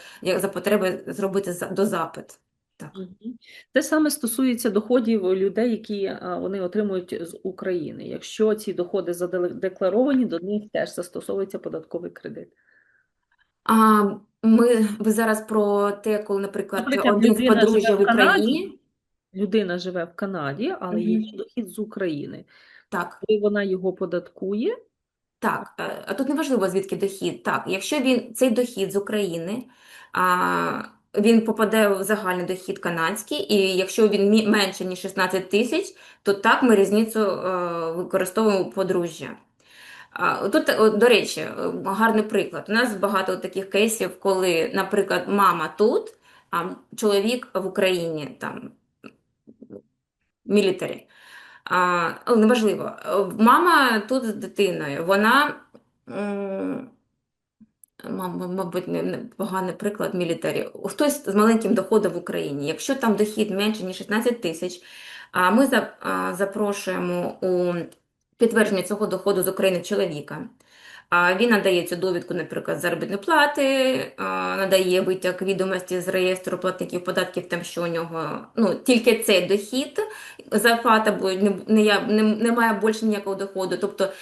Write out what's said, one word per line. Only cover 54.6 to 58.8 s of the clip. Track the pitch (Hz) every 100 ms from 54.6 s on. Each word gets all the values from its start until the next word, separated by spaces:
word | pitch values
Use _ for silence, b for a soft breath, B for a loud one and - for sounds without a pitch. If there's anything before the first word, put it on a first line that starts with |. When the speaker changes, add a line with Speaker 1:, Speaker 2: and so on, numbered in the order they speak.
| 190 165 151 147
Speaker 1:
вона, | 165 196 214 269 294 - - - _ _ -
м, | 190 208 202 196 95 92 92 - _ _ _ _ _ _ _ - _ _ _ 247
мам-, | 190 180 175 180 185
мабуть, | 180 180